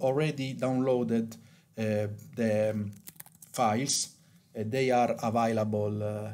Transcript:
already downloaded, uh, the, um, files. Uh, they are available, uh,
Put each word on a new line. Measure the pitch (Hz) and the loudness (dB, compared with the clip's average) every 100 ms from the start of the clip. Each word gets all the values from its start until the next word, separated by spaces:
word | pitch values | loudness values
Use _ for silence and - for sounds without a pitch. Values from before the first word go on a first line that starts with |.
already | 131 131 151 135 135 | 0 2 0 -2 -6
downloaded, | 127 127 131 131 123 117 113 113 - - - _ - | -2 0 2 2 2 2 0 -2 -8 -20 -20 _ -4
uh, | 110 104 104 104 - | -2 0 -2 -6 -10
the, | - 113 107 107 | -2 0 2 0
um, | 107 101 - - - - - - | 0 -4 -10 -18 -20 -20 -20 -8
files. | - 117 110 143 - - - _ - _ 117 | 0 2 2 0 -2 -4 -10 _ -20 _ -8
Uh, | 107 | -4
they | 131 131 | 0 2
are | 120 117 113 | 4 4 2
available, | 120 117 113 110 107 107 104 104 | 0 2 2 2 0 0 0 -2
uh, | 104 107 107 | -4 -6 -8